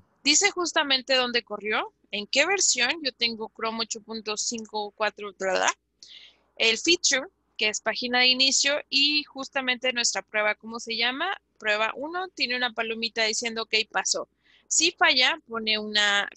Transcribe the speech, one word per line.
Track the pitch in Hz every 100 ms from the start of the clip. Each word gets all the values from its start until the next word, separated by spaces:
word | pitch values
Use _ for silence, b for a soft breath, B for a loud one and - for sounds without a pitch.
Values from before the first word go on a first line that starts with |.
| - _
Dice | 285 302 403
justamente | - 339 330 285 269 254 262
dónde | 247 233
corrió, | - 208 208 233 415 - _
en | 202 208
qué | 262 320
versión. | 392 - 254 247 330
Yo | 262
tengo | - 233 220 220 -
Chrome | 226 226
ocho | 226 220
punto | 208 226 208 214
cinco | - 233 220 214 208 -
cuatro, | 214 - 202 -
bla, | 190
bla, | 185 95 - _ _ B B B B B -
el | 226 226
feature, | - 359 - 262 330 _ _ -
que | 214
es | 208
página | 226 202 247 247
de | 254
inicio, | 254 269 262 277 294 -
y | 269 285 302
justamente | 285 269 269 277 254 247 254
nuestra | 240 233 196
prueba, | - 214 214 208
¿cómo | 220 233
se | 226 226
llama? | 240 269 359 - _ _
Prueba | 214 208 220 -
uno, | 294 359 370
tiene | - 254 247
una | 247
palomita | 226 226 226 226 233
diciendo, | 214 214 233 226
"Ok, | 226 220 220
pasó". | 185 - 180 - b b b b
Si | - 330
falla, | - 339 262 262 320 -
pone | 226 220 214
una | 214 208 208 202 196